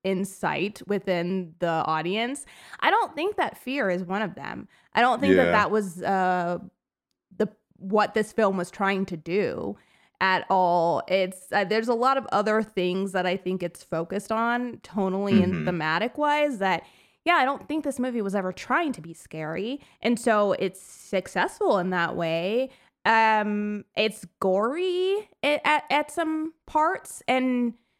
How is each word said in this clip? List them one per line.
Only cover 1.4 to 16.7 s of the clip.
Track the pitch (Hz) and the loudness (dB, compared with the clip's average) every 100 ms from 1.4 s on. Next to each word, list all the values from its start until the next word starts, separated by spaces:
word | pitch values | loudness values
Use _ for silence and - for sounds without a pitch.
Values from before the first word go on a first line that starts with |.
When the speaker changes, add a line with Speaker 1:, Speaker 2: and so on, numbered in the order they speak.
| 170 - | -6 -4
Speaker 1:
the | 170 | -2
audience, | 160 151 160 170 208 240 285 - - - - | 0 -2 -2 -2 -2 -4 -6 -12 -20 -20 -2
I | 285 | 2
don't | 427 403 | 2 2
think | 294 381 415 | -4 -4 -2
that | 240 - | -4 -6
fear | 254 277 196 | -6 -2 0
is | 180 | -2
one | 180 196 | -2 -4
of | 196 | -4
them. | - - - - _ _ | -8 -12 -12 -14 _ _
I | - | 2
don't | 247 240 | 4 4
think | 190 185 | 4 6
that | 175 | 6
Speaker 2:
Yeah. | |
Speaker 1:
that | 190 160 | 4 2
was, | 214 196 170 | 0 -2 -4
uh, | - 190 185 180 175 175 - _ _ _ _ _ _ 185 | -2 2 2 2 0 -4 -8 _ _ _ _ _ _ -4
the, | 208 - _ - | -4 -4 _ -14
what | 190 208 208 | -2 2 2
this | 220 214 | 0 -2
film | - 202 196 | 2 2 2
was | - | -4
trying | - 196 196 190 | -2 0 0 -2
to | 170 | -6
do | 165 190 147 - 202 208 _ _ _ - | -2 0 0 -2 -6 -8 _ _ _ -2
at | 190 185 - | 2 2 2
all. | 185 180 175 170 147 - | 2 4 4 2 0 0
It's, | 190 185 185 - | 0 0 -4 -4
uh, | 208 | -2
there's | 190 214 226 | 0 0 0
a | |
lot | 226 254 269 | 2 2 0
of | 220 | 0
other | 202 214 214 | 0 2 0
things | 214 - 180 190 196 | 0 -2 0 0 -2
that | 190 180 | -2 -2
I | 185 | -2
think | 185 185 | -4 -4
it's | 175 - | -6 -10
focused | - 160 170 196 - | -6 -6 -4 -6 -4
on | 220 233 240 247 - | -2 -2 -2 -4 -10
tonally | - 202 190 190 202 220 | -8 -2 -2 0 2 4
and | 185 | 4
Speaker 2:
Mm-hmm. | 175 160 | 0 -2
Speaker 1:
thematic | 175 156 165 233 - | -2 0 0 -2 -2
wise | 294 294 294 220 | 0 2 0 0
that, | 190 | 0